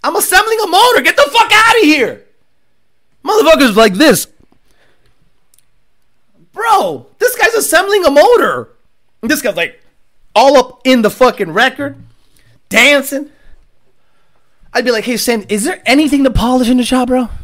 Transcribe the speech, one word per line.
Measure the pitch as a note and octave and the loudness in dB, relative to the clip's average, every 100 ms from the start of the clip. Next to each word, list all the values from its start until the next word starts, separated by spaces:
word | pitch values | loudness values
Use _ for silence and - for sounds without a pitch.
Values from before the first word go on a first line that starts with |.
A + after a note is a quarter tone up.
I'm | C4 F4+ | -4 -4
assembling | - F#4+ G#4+ A4+ | -2 -2 0 -4
a | G#4 | -2
motor. | F4 B4 A4+ | 0 2 2
Get | C4+ - | 0 0
the | C#5+ | 0
fuck | A#4 A4 | 0 2
outta | G#4+ A4+ A#4 | 2 2 2
here." | E4 D4+ G#3 A2 _ _ _ _ _ _ _ _ _ _ | 2 2 -2 -6 _ _ _ _ _ _ _ _ _ _
Motherfucker's | D4 G#4+ D4+ D#4 C4+ G3+ | -4 0 2 2 2 2
like | A3 | 0
this. | F#3 D4 G3+ - _ _ _ _ _ _ _ _ _ _ _ _ _ _ _ _ _ _ _ _ _ E3+ | 2 2 2 -4 _ _ _ _ _ _ _ _ _ _ _ _ _ _ _ _ _ _ _ _ _ _
Bro, | F4 A4+ G4+ F3+ C#3+ - _ | -8 0 0 0 -8 -16 _
this | B4 A#4+ | -4 -2
guy's | G#4 | -2
assembling | A4+ - D#4+ G4 G#4 E4+ | -2 0 0 0 0 2
a | |
motor. | C#4 F#4+ A#4+ A#3+ B2+ A2 _ _ _ _ _ | 4 4 4 2 -4 -10 _ _ _ _ _
And | A3+ | -6
this | D4+ | -4
guy's, | A#3 E3+ | -4 -4
like, | E3 - _ _ _ _ - G#3 | -6 -8 _ _ _ _ -4 2
all | C4+ C#4 | 4 4
up | B3+ - B3+ | 0 -4 0
in | C4 | 2
the | G#3 | 0
fucking | - B3+ - F3+ | 2 0 0 -6
record, | E3 B3+ C4 C#4+ - - _ _ _ _ _ _ | -2 -2 -2 -10 -12 -20 _ _ _ _ _ _
dancing. | G#3+ C4 C#4+ C4+ C#4 D4 _ - - _ _ _ _ _ _ _ _ _ _ - | 0 2 0 -2 -10 -12 _ -20 -20 _ _ _ _ _ _ _ _ _ _ -8
I'd | B3 A#3+ | -6 -2
be | |
like, | A3+ G#3 | -4 -4
"Hey, | A#3 | -4
Sam, | - A#3 G3 | -2 -4 -4
is | G#3 | -6
there | B3+ F#4 - | -4 -6 -2
anything | C4+ D#4 C#4+ | 0 2 0
to | C4+ | 0
polish | A3 A#3 B3+ A#3 | 0 0 0 0
in | B3+ | 0
the | |
shop, | A#3 B3+ B3 | 0 -2 0
bro? | B3+ A#3 - | -2 -4 -10